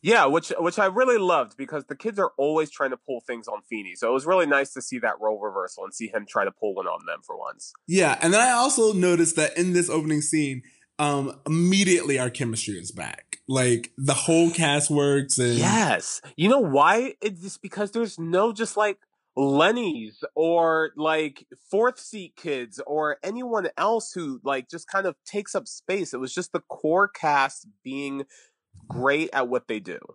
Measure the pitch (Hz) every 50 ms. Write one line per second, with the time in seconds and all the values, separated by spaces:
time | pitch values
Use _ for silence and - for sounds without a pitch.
0 | - 175 226 226 160 135 143 165 160 - - - 165 175 175 - 202 190 185 226
1 | 254 262 240 214 190 180 175 147 123 110 - - 135 135 156 147 135 _ 147 139
2 | - 226 214 202 190 - _ - 139 147 156 160 160 151 - - 147 131 131 123
3 | _ - 135 117 _ - 123 113 107 107 107 104 _ _ 117 107 101 92 90 -
4 | - 113 127 135 135 156 185 185 170 147 143 139 139 135 - 131 - - 131 123
5 | 110 113 - - 107 107 107 104 101 107 92 98 92 92 - - 95 101 - -
6 | 117 101 - 110 104 - - 117 101 98 - _ - 104 95 98 90 87 85 85
7 | 82 82 82 78 _ - - - - - - _ - - - - _ - 170 190
8 | 175 147 131 - - 165 190 214 240 254 247 240 247 277 262 254 226 214 208 185
9 | 180 180 175 165 170 156 - 160 156 - - 165 175 185 175 175 170 - 135 160
10 | 156 156 151 147 147 - - 156 147 139 135 127 - _ _ _ _ _ _ -
11 | 151 147 143 143 139 135 - - _ 147 160 165 175 180 190 196 202 190 180 165
12 | 147 143 139 131 127 123 120 - 131 117 110 110 - 107 101 87 87 92 - -
13 | 78 62 - - - _ - - _ - 131 131 127 123 120 117 120 - _ -
14 | 135 139 139 139 - - 165 165 170 165 165 170 165 147 143 147 147 - 151 143
15 | 143 143 139 143 135 139 - 131 123 120 120 120 120 120 214 226 214 151 110 85
16 | - - - - - - - - 165 208 262 285 233 156 135 143 143 165 196 226
17 | 254 269 - _ - 220 196 165 175 196 - - - 190 - 196 208 202 - 233
18 | 233 202 - - 165 165 170 185 208 233 220 202 226 214 - 208 214 208 196 _
19 | _ _ _ _ _ _ _ 131 139 139 139 143 160 190 226 247 233 185 151 120
20 | 110 107 104 - - - _ 151 165 165 170 170 165 165 160 160 160 156 139 147
21 | 151 156 160 156 156 147 139 - - _ 131 _ _ _ - 202 226 247 247 -
22 | - - - 208 185 160 _ - - 170 143 131 123 117 95 123 - - 147 151
23 | 151 151 143 _ - 180 214 247 254 240 226 214 185 156 - - 170 208 226 226
24 | 214 - - 180 170 143 131 120 104 139 139 131 127 _ - 165 - - - 196
25 | 196 180 156 _ _ - - 202 202 - - 196 226 - - - _ - 185 202
26 | 170 - - 127 131 127 - 180 180 - - 170 _ _ 147 - - 156 165 185
27 | 202 202 _ - - 151 147 139 135 131 - - - - _ _ _ 131 131 139
28 | 143 139 139 139 139 _ _ - _ _ _ _ _ _ _ - - - - 123
29 | 127 135 139 156 160 - - 135 127 123 123 120 _ - 113 110 92 - 85 -
30 | - - -